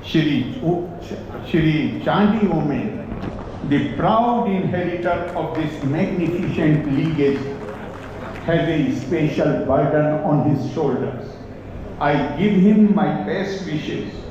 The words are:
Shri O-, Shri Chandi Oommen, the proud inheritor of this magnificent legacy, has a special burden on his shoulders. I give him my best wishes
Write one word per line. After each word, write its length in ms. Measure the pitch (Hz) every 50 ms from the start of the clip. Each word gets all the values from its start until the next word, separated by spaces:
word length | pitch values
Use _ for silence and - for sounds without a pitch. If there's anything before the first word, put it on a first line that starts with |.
| -
Shri 560 | - - 160 147 151 139 123 123 - - - -
O-, 260 | 165 175 - - - - - - - - - - - - - - -
Shri 540 | - 165 156 156 156 147 127 113 - - -
Chandi 420 | 156 151 190 208 208 - 220 208 185 165 156
Oommen, 1120 | 151 147 135 120 107 - - 101 95 - - - - - - - - - - - - 127
the 100 | 139 123 - - -
proud 500 | 151 160 185 220 226 233 240 240 226 196 196
inheritor 840 | 190 180 165 160 180 180 175 170 175 170 175 175 175 165 170 - -
of 220 | 170 156 156 160
this 260 | 160 156 - - - 143
magnificent 1040 | 131 143 170 196 202 202 175 170 156 175 180 175 151 131 - 165 156 151 147 143 143 135
legacy, 640 | 135 156 160 156 143 139 139 143 131 - - - - - - - - - - - - - - - - - - - - -
has 240 | - 170 175 233 208
a 260 | 165 151 135 120 - -
special 640 | - - 180 160 147 - - - 160 151 131 - -
burden 580 | - 135 147 156 143 151 151 151 151 151 151 -
on 220 | 139 147 139 120 147
his 220 | 131 117 - - -
shoulders. 580 | 165 156 135 123 123 - - - - - - - - - - - - - - - - - - - -
I 160 | 143 147 151 139 127 - -
give 160 | - 190 208 185
him 420 | 185 180 208 214 208 214 202 -
my 160 | 165 151 151 151 151 -
best 420 | 151 165 196 196 196 196 185 175
wishes 460 | 156 151 151 - - - - - - - - - -